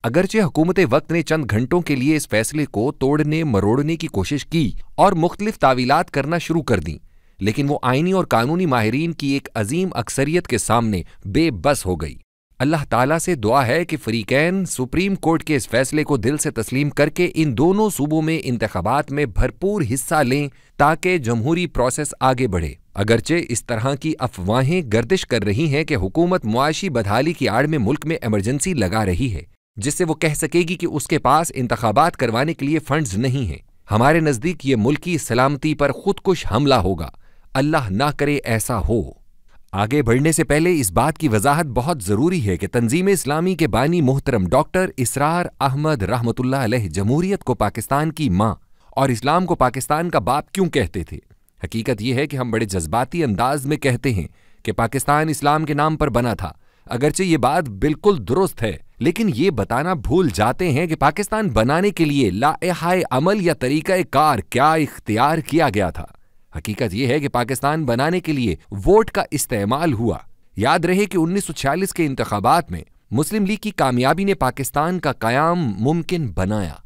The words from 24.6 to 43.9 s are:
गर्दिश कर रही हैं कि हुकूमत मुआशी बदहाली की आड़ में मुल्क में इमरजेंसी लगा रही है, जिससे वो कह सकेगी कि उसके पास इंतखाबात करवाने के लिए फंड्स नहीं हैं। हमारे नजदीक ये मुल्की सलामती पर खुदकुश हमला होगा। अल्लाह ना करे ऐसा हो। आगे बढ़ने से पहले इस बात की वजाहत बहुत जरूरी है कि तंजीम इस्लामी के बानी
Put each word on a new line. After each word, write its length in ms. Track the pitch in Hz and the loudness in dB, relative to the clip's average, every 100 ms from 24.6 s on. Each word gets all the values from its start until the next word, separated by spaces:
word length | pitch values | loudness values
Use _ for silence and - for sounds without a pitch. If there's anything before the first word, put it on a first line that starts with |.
| 131 180 139 | 2 0 0
गर्दिश 360 | 110 - 185 - | 0 2 -2 0
कर 180 | 117 | -2
रही 240 | 101 101 160 | 0 0 0
हैं 160 | 139 160 | 0 -2
कि 100 | 131 | -2
हुकूमत 460 | 92 156 175 180 113 | -2 0 2 2 0
मुआशी 420 | 113 143 160 196 | 0 0 0 -2
बदहाली 420 | 120 101 107 147 | -2 0 0 0
की 140 | 170 120 | 0 0
आड़ 180 | 110 151 | 0 0
में 100 | 156 | 0
मुल्क 260 | 104 143 147 | 0 0 -2
में 120 | 165 | -4
इमरजेंसी 560 | 120 107 101 139 - 160 | -2 -2 0 -2 -2 -2
लगा 280 | 95 110 101 | 0 0 0
रही 240 | 87 131 | 0 -2
है, 160 | 90 - _ _ - | -4 -10 _ _ -8
जिससे 260 | 113 - | -6 -2
वो 100 | 175 151 | -2 0
कह 180 | 160 147 | -2 -2
सकेगी 400 | 151 170 170 180 | 0 0 0 -2
कि 100 | 170 | -4
उसके 300 | 147 - - | -4 -2 0
पास 320 | 123 147 170 | 4 2 2
इंतखाबात 600 | - 123 117 117 107 165 - | -4 -2 0 2 4 2 2
करवाने 380 | 123 110 147 | 0 0 -2
के 120 | 165 143 | -2 -2
लिए 140 | 156 | -2
फंड्स 340 | - 147 135 92 | 0 -2 0 -2
नहीं 280 | 131 131 107 | -2 -2 -4
हैं। 120 | 71 - _ - | -8 -16 _ -2
हमारे 320 | 104 131 165 | 4 4 4
नजदीक 440 | 156 120 135 - 135 | 2 0 -2 -4 0
ये 100 | 123 | 2
मुल्की 400 | 107 147 175 160 | 2 0 -2 -4
सलामती 540 | - 120 135 143 160 143 | -2 2 2 2 -2 0
पर 160 | 143 | 0
खुदकुश 520 | - - 196 - 180 - | 0 -4 -2 0 0 0
हमला 320 | 107 143 127 | 0 4 4
होगा। 320 | 90 95 76 - - - - 135 | 2 -2 -8 -14 -20 -20 -6 -2
अल्लाह 340 | 143 156 113 | 0 0 -2
ना 180 | 95 143 | -2 -2
करे 220 | - 143 143 - | 0 -2 -2 -2
ऐसा 280 | 113 - 117 | -4 -2 -2
हो। 340 | - 113 71 - - - - - - 95 | 0 -2 -2 -12 -20 -20 -20 -20 -10 -4
आगे 260 | 107 147 | 0 2
बढ़ने 320 | 117 120 151 | 2 2 2
से 100 | 160 156 | 2 2
पहले 260 | 147 170 | 2 2
इस 180 | 170 113 | 2 0
बात 260 | 87 139 156 | 0 0 0
की 100 | 156 | 0
वजाहत 360 | 107 123 147 160 | 2 4 2 0
बहुत 300 | 123 127 160 | -2 -2 -4
जरूरी 360 | 92 104 160 190 | 0 2 2 2
है 160 | 101 87 | 0 0
कि 100 | 98 | 0
तंजीम 400 | 123 117 156 190 | 0 2 2 2
इस्लामी 460 | 196 - 151 180 180 | 2 0 0 0 0
के 120 | 147 | 0
बानी 320 | 110 143 | 2 2